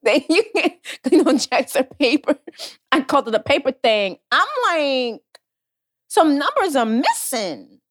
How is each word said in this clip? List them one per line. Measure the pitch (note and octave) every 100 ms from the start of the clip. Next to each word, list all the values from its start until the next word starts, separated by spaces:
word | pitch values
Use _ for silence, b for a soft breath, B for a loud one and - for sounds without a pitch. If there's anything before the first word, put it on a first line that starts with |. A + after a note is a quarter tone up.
They, | B3 C4+ -
you, | E4 A4+ E4 D#4+ - B B C4
you | F4
know, | D4 C#4+
checks | - - C4 -
are |
paper. | C4 - C#4 D4+ - D4 - B B B _
I | D#4
called | - C#4+ A3+
it |
a | A3
paper | - C#4+ C4
thing. | C4 A#3+ G#3+ G3+ F3+ _
I'm | C4+ G#4+ B4+ A4+
like, | E4+ C#4+ C4 B3 A3 _ - _ _ _ _ _ _ _
"Some | - E4 C#4+
numbers | D4 D5 F#4+ C#4
are | A3+
missing." | A3+ E4 - - A#3+ G3 C3 F#2 _ _